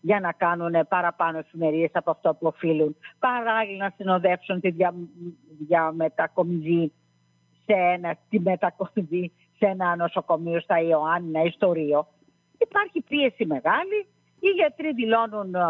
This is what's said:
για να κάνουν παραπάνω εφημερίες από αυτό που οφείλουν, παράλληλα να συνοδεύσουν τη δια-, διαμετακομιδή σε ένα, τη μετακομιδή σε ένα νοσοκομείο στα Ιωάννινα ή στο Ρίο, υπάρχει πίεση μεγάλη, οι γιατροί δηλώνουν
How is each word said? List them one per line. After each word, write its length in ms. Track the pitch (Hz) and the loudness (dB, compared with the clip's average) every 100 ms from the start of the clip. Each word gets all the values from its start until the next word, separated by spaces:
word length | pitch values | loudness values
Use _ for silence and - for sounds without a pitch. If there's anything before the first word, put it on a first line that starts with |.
για 180 | 160 208 | 2 0
να 120 | 180 | 0
κάνουν 560 | 170 175 170 170 170 156 | -2 0 0 0 0 2
παραπάνω 500 | 180 175 - 165 160 | 0 -2 0 -2 -2
εφημερίες 520 | 151 165 165 156 165 | -10 -2 0 2 0
από 180 | 175 170 | 0 -2
αυτό 220 | 156 170 | -2 -2
που 140 | 156 165 | 0 -2
οφείλουν, 480 | - 170 156 151 151 - _ | -2 -2 2 0 -2 -18 _
παράλληλα 640 | 254 247 233 220 214 196 | -2 -2 -2 -2 -2 -4
να 100 | 196 - | -8 -4
συνοδεύσουν 640 | 190 185 180 180 - 185 | 0 2 2 0 -2 -2
τη 100 | 185 | -2
δια-, 240 | 165 180 175 175 175 175 165 _ 156 151 | 0 -2 -2 -14 -12 -16 -16 _ -16 0
διαμετακομιδή 1200 | 165 160 160 160 - 165 - 175 175 156 170 160 _ _ _ _ _ _ _ - | 2 2 0 -2 -2 -2 0 -2 -2 0 0 0 _ _ _ _ _ _ _ 0
σε 80 | |
ένα, 440 | 202 180 180 175 165 _ | 2 2 0 -4 -8 _
τη 100 | 214 | 0
μετακομιδή 920 | 175 180 185 - 190 - 165 175 175 _ _ _ | 0 0 -2 -4 -6 -6 -4 -4 -4 _ _ _
σε 80 | 202 | 0
ένα 300 | 190 180 175 | 2 -2 0
νοσοκομείο 640 | 170 190 - 165 170 170 | -2 -2 -2 -2 0 -4
στα 220 | - 175 | 0 0
Ιωάννινα 600 | 165 160 156 175 170 156 | 2 2 2 -2 -2 0
ή 60 | 165 | 0
στο 220 | - 190 | 2 0
Ρίο, 360 | 165 147 147 151 _ _ _ _ _ | 0 2 0 0 _ _ _ _ _
υπάρχει 440 | 466 415 415 330 | 0 0 -2 -6
πίεση 440 | - 294 269 - 190 | -4 0 0 0 -2
μεγάλη, 540 | 143 156 226 381 415 381 _ _ _ | -2 0 0 0 -4 -6 _ _ _
οι 100 | 381 | 0
γιατροί 440 | 359 311 302 311 | 2 0 0 -6
δηλώνουν 600 | 247 226 226 226 214 190 180 | -2 0 2 0 -4 -6 0